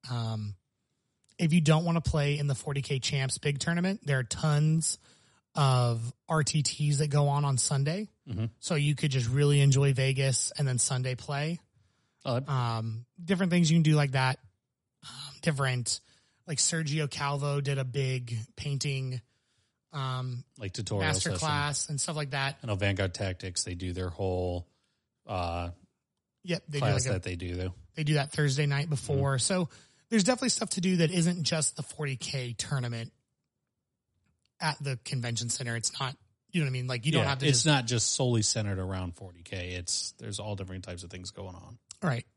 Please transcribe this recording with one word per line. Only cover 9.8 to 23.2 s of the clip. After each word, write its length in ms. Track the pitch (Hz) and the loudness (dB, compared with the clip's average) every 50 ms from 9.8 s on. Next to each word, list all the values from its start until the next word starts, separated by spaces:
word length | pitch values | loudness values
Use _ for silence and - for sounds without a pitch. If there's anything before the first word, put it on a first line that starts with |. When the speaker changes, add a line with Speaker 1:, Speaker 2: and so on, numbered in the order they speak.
| 143 139 135 | 6 4 4
Speaker 1:
Vegas 580 | 135 135 131 135 131 135 135 127 - - - - | 4 2 2 2 2 2 2 2 2 0 -2 -2
and 120 | - 147 | 0 0
then 100 | 131 127 | 0 2
Sunday 380 | 117 - - 139 127 127 127 127 | 2 0 0 0 0 -2 -2 -4
play. 440 | 120 - - 147 143 147 156 170 165 _ _ _ _ _ _ _ _ _ _ _ _ _ | -6 -6 -6 -4 -2 -2 -2 -4 -6 _ _ _ _ _ _ _ _ _ _ _ _ _
Speaker 2:
Oh, 120 | 139 120 123 | -2 -2 -2
that 80 | 139 143 | 0 0
Speaker 1:
Um, 560 | 143 131 123 117 113 113 113 113 110 117 120 _ _ - 175 | 0 0 2 0 0 -2 -2 -4 -6 -6 -10 _ _ -16 -2
different 280 | 165 196 175 196 180 | 0 2 2 2 4
things 200 | 170 180 175 151 | 6 6 6 6
you 40 | 160 | 6
can 60 | 170 160 | 6 6
do 120 | 156 156 | 6 6
like 160 | 151 147 139 | 6 4 4
that. 260 | 131 135 131 131 131 - _ - _ _ _ _ _ _ _ _ _ _ - | 2 2 2 2 0 -2 _ -20 _ _ _ _ _ _ _ _ _ _ -20
Um, 320 | - - 135 139 - - - | -18 -16 -14 -16 -16 -16 -2
different, 580 | - 170 151 131 139 131 127 123 117 - - - _ _ _ _ _ _ _ _ _ | -2 -2 0 2 0 0 0 0 0 -2 -4 -6 _ _ _ _ _ _ _ _ _
like, 120 | - 156 - | -6 -2 0
Sergio 500 | - - 175 165 160 147 143 156 151 139 | 0 2 2 0 -2 0 0 0 0 -2
Calvo 500 | - - 143 143 143 139 143 143 143 143 | -2 -2 -2 -2 -2 0 -2 0 -2 0
did 160 | 139 143 139 139 | 0 0 -2 -2
a 60 | 135 | -2
big 520 | 127 120 143 135 131 131 127 123 117 120 113 110 - _ | -2 -2 -2 0 0 -2 -2 -4 -4 -6 -6 -6 -8 _
painting, 640 | - - 147 143 135 - 147 139 135 131 131 127 123 - _ _ _ _ _ _ _ _ _ _ _ _ _ - | -8 -6 -4 -4 -2 -2 -2 -4 -4 -4 -4 -6 -8 -10 _ _ _ _ _ _ _ _ _ _ _ _ _ -8
um, 500 | 147 135 131 127 127 127 127 123 120 127 _ _ | -6 -4 -4 -4 -4 -4 -6 -6 -8 -10 _ _
Speaker 2:
Like, 160 | - 110 95 - | -10 -10 -8 -6
tutorial 340 | - 107 - - 98 98 | -6 -6 -2 -2 0 2
Speaker 1:
master 220 | - - - - 165 | 2 0 0 0 -2
Speaker 2:
session. 80 | 117 90 | -2 0
Speaker 1:
class 500 | - 156 147 147 143 147 143 - - - | 0 0 0 0 0 0 -2 -4 -4 -4
and 100 | 151 135 | -4 -4
stuff 180 | - - 160 | -4 -4 -4
like 140 | 151 151 139 | -6 -6 -4
that. 260 | 135 139 135 139 139 - | -2 -2 -2 -2 -4 -6
Speaker 2:
I 60 | - | -4
know 80 | 120 104 | -4 -2
Vanguard 380 | 95 101 101 101 98 98 92 85 | 0 2 0 2 2 0 -2 -2
Tactics, 500 | - | -4